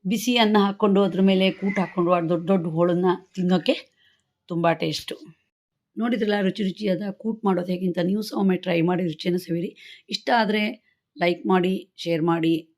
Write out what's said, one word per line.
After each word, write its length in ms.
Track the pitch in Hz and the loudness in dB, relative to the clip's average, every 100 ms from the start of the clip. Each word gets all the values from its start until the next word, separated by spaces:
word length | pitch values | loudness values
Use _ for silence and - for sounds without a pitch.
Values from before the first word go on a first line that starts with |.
ಬಿಸಿ 280 | 190 220 - 240 | -2 -2 0 2
ಅನ್ನ 140 | 220 214 | 4 4
ಹಾಕ್ಕೊಂಡು 360 | 202 196 208 196 196 | 2 2 2 4 2
ಅದ್ರ 120 | 180 196 | 2 4
ಮೇಲೆ 180 | 185 190 185 | 4 2 0
ಕೂಟು 200 | 196 196 | -4 -2
ಹಾಕ್ಕೊಂಡು 280 | 175 - 175 180 | -4 -2 2 2
ಆ 20 | 165 | 2
ದೊಡ್ಡ 120 | 175 175 | -2 0
ದೊಡ್ಡ 160 | 196 165 | 0 0
ಹೋಳನ್ನ 360 | 160 175 175 180 175 _ - | 0 2 2 0 0 _ -4
ತಿನ್ನೋಕೆ 380 | 180 180 196 302 - _ _ _ _ _ _ | 0 2 0 -4 -6 _ _ _ _ _ _
ತುಂಬ 240 | 170 170 160 | -2 0 0
ಟೇಸ್ಟು. 340 | 165 151 - - - _ _ _ _ _ _ 208 | -2 -6 -10 -16 -18 _ _ _ _ _ _ -6
ನೋಡಿದ್ರಲ್ಲ 420 | 233 208 208 208 190 | -4 -2 0 0 0
ರುಚಿ 160 | 190 190 | -2 -4
ರುಚಿಯಾದ 420 | 170 208 180 202 196 | -4 -2 -2 -4 -8
ಕೂಟು 200 | 226 220 196 | -8 -2 0
ಮಾಡೋದು 240 | 180 180 | 0 -2
ಹೇಗೆ 140 | 180 185 | -2 -2
ಅಂತ. 120 | 175 175 | -2 -2
ನೀವು 140 | 202 214 | -2 -4
ಸಹ 100 | 220 | 0
ಒಮ್ಮೆ 140 | 196 180 | 0 0
ಟ್ರೈ 140 | 180 175 165 | 0 0 2
ಮಾಡಿ, 140 | 180 180 | 0 -4
ರುಚಿಯನ್ನು 300 | 156 185 180 | -4 -4 -4
ಸವಿರಿ. 260 | 175 170 175 - - - _ | -4 -6 -6 -12 -20 -20 _
ಇಷ್ಟ 140 | 208 - 240 | -8 -2 0
ಆದ್ರೆ 220 | 208 214 214 - _ _ _ - | 2 0 -2 -6 _ _ _ -2
ಲೈಕ್ 260 | 175 170 208 | -2 0 0
ಮಾಡಿ, 220 | 185 180 190 - - | 2 2 -2 -8 -12
ಶೇರ್ 200 | 170 165 170 | -4 0 0
ಮಾಡಿ 240 | 165 160 160 - | 2 2 0 -4